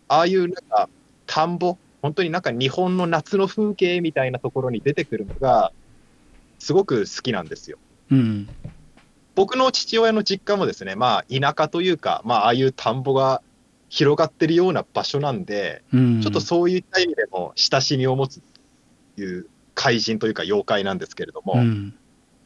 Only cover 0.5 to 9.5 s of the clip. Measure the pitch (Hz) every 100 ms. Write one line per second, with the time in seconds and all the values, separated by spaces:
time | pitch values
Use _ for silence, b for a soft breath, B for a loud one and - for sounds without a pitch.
0.5 | 180 - 107 98 _ _ _ - - 165
1.5 | 175 180 175 _ _ 143 156 180 170 151
2.5 | 117 135 156 185 185 175 165 - 202 190
3.5 | - 208 208 180 180 170 147 131 127 131
4.5 | 139 131 117 139 147 156 110 196 - 131
5.5 | 117 95 - - - _ _ _ - _
6.5 | - - 156 202 131 95 - 131 104 82
7.5 | - - - _ _ - 135 113 104 104
8.5 | - - - - - _ _ _ - 202